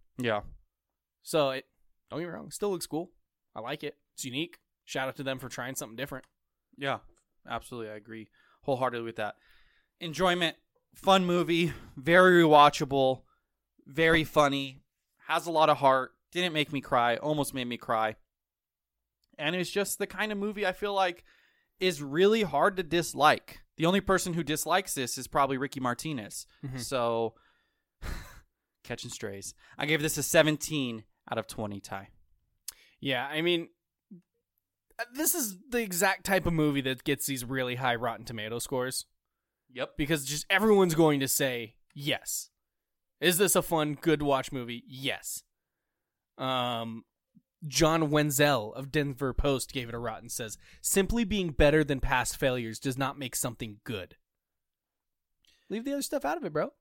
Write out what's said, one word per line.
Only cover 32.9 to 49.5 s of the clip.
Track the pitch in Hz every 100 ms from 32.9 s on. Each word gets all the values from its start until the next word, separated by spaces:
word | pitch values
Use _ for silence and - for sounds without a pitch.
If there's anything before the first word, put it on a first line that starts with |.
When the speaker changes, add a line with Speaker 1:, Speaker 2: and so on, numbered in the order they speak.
| _
Speaker 2:
Yeah, | 139 127 135
I | 156
mean, | 170 175 170 _ _ _ _ 175 _ _ _ _ _ _ _ -
uh, | 233
this | 247 330 359
is | 226 185 277
the | 240
exact | 220 175 196 190 -
type | 190 175
of |
movie | 160 151 139
that | 131 131
gets | - 139 -
these | 131
really | 120 131 127 123
high | 131 120
Rotten | 120 107 117
Tomato | 117 107 117
scores. | - 131 127 - - _ _ _ _ _ _
Speaker 1:
Yep. | 123 - -
Speaker 2:
Because | 147 160
just | 135 147 -
everyone's | 196 220 202 185 156
going | 160 143
to | 135
say, | - 139 123 110 - _
"Yes." | - 143 117 - - - _ _ _ _ _ _ _
Is | 156 175
this | 190 185
a |
fun, | - 165 151 143
good | 165 151
watch | 143 135 131
movie? | 139 120 120 -
Yes. | 131 131 98 - - - _ _ _ _ _ _ _ _ -
Um, | 131 131 123 120 117 113 - _ _ _ _ _ 156
John | 127 160 165 151
Wenzel | 151 151 135 147 135 107 123
of | 135
Denver | 151 143 127 135
Post | 120 147